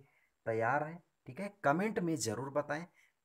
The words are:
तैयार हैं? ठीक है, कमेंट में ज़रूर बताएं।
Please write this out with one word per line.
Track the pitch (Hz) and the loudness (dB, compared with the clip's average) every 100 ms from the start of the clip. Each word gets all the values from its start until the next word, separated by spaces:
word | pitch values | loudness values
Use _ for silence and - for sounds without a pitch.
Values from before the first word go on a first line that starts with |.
| - _ _ _ 113 | -18 _ _ _ -2
तैयार | 113 113 143 | 2 2 2
हैं? | 151 170 - _ - | 0 -8 -16 _ -14
ठीक | 123 | -8
है, | 202 - | -10 0
कमेंट | 139 160 220 214 | 2 4 2 0
में | 170 151 | 0 0
ज़रूर | 113 107 135 | 0 -2 -2
बताएं। | 143 143 147 180 _ _ _ | -2 -2 -4 -8 _ _ _